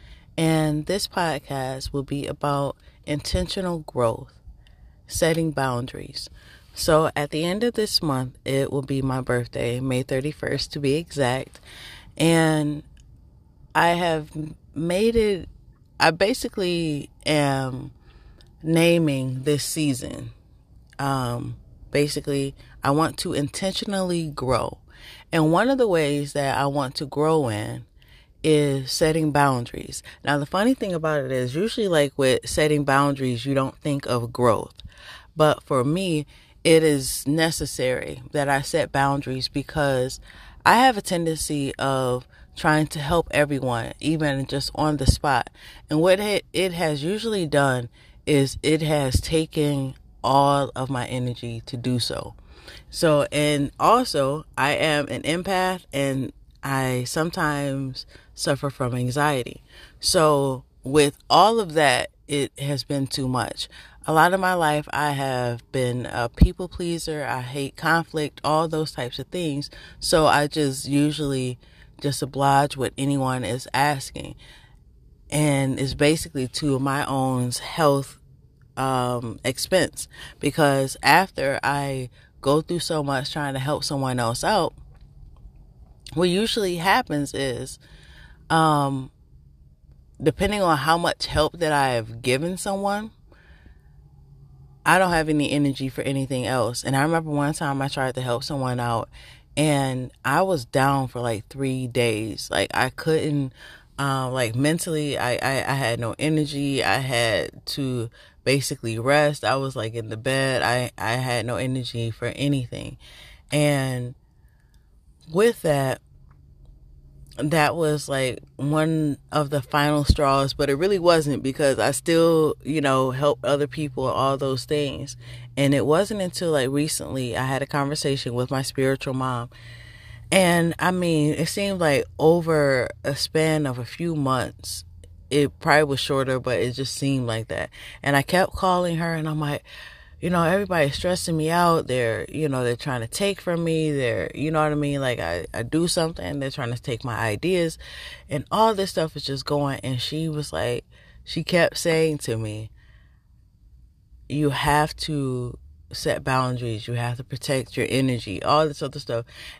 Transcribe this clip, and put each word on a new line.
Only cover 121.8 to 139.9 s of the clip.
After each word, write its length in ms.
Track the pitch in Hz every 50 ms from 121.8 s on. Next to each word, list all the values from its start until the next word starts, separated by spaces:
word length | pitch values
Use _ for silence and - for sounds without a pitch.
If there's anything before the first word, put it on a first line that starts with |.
| 107 131
still, 640 | 135 - - 170 165 165 165 170 165 160 156 143 - - -
you 180 | - - 156
know, 300 | 143 139 135 131 131 131
helped 340 | 127 131 147 147 - 123 -
other 220 | 123 143 143 147
people, 380 | 135 - 160 151 143 127 127 131
all 320 | 123 - - 131 135 139
those 280 | 135 143 135 131 123 -
things. 520 | - 151 147 147 139 - - 135 143 - - - - - - - - -
And 200 | 139 143 139 143
it 100 | 135 104
wasn't 360 | 135 156 175 208 - 220 202
until, 280 | 185 175 - - 180 165
like, 200 | 156 139 127 131
recently 640 | 139 147 151 160 - - - 73 110 131 127 120 90
I 60 | 120 127
had 180 | 131 135 127
a 60 | 139
conversation 640 | - - 143 139 139 151 - - 143 139 131 - 131 117
with 160 | 123 127 127
my 140 | 139 131 135
spiritual 500 | - - 139 135 131 135 135 - 143 127
mom. 380 | 131 131 131 127 120 120 123 - - - - - - - - - - - - - - - -
And, 420 | 170 190 185 170 175 170 170 170 - -
I 100 | 151 180
mean, 460 | 185 180 180 170 165 151 147 151 -
it 120 | - 165
seemed 320 | 160 - 202 202 202 196 180
like 260 | 170 151 139 127 - - -
over 720 | - 143 160 170 175 160 165 160 151 143 139 135 127 113 - - - -
a 120 | 139 143
span 520 | - - - - 160 156 160 156 156 147
of 100 | 135 123
a 80 | 127 120
few 300 | - - - 170 170 160
months, 680 | 151 139 131 131 123 98 65 - - - - - - - - - - - - - - - -
it 300 | 135 147 143 131 - -
probably 260 | - 165 143 151 156
was 140 | 139 139 123
shorter, 400 | - - 143 135 131 131 131 127
but 200 | - 127 120 85
it 120 | 110 123
just 240 | 123 135 135 - -
seemed 300 | - 143 139 139 131 123
like 220 | 117 110 113 113
that. 220 | - - - 78 - - - - - - - -
And 120 | 139 143
I 60 | 139
kept 320 | 135 - 185 180 190 - -
calling 440 | - 196 185 180 180 180 175 165
her, 160 | 160 170 165 165
and 160 | 160 156 156
I'm 100 | 151 151
like, 240 | 151 143 147 - - - - - - -